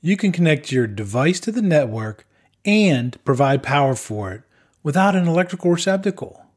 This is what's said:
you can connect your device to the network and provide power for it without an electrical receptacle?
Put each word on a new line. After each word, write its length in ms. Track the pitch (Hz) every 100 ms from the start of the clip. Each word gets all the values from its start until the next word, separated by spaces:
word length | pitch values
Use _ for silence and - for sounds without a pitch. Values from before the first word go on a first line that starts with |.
you 160 | 180 196
can 160 | 202
connect 360 | 165 170 151 -
your 160 | 131 117
device 540 | 101 101 113 143 180
to 120 | -
the 80 | 220
network 640 | 208 156 131 110 110 107 _ _ _ _ -
and 520 | 208 202 135 123 -
provide 400 | - 127 135 135
power 320 | - 143 139 127
for 380 | - 104 98
it 80 | 110 _ _ _ _
without 320 | 151 147 196 190
an 140 | 175
electrical 420 | 165 185 185 175
receptacle? 760 | 170 190 190 196 190 - - _